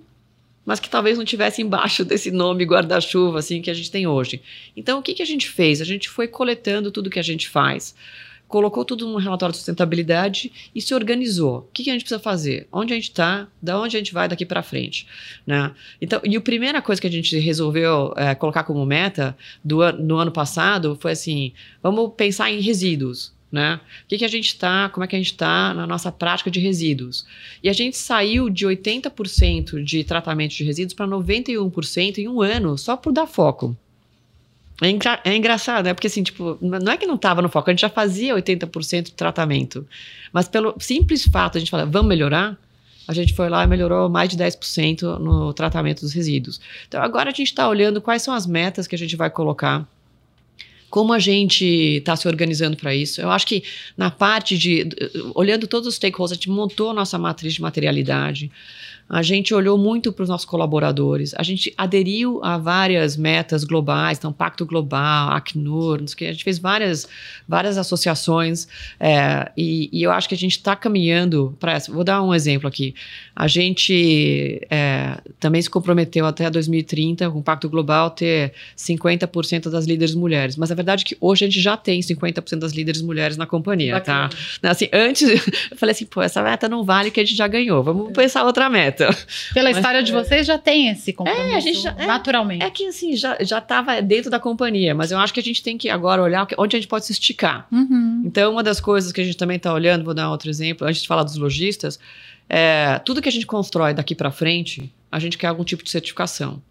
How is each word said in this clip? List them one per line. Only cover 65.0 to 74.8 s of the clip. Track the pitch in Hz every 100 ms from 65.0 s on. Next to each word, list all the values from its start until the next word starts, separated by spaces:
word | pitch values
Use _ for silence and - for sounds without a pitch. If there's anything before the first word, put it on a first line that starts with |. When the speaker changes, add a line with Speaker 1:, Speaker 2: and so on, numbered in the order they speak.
| 147 151 143
Speaker 1:
Acnur, | 143 - 151 147 156 165 147
não | 143
sei |
o | -
quê, | 165
a |
gente | 160
fez | - 180
várias, | 185 208 208 156 - - - - -
várias | 170 190 196
associações, | 180 175 180 156 - 165 165 165 - - - -
é, | 151 147 143 143 - -
e, | 165 160 151
e | 170
eu | 175
acho | 175 -
que |
a | 180
gente | 185 175
tá | -
caminhando | 196 233 208 165 170 180 156 135 143
pra | 165
essa. | 156 147
Vou | 151
dar | 180 196
um | 190
exemplo | 170 147 139 143
aqui. | - 135 127 - - - -
A | 156
gente, | 170 180 185 - 185 170 156 147 139 139 - -
é, | 151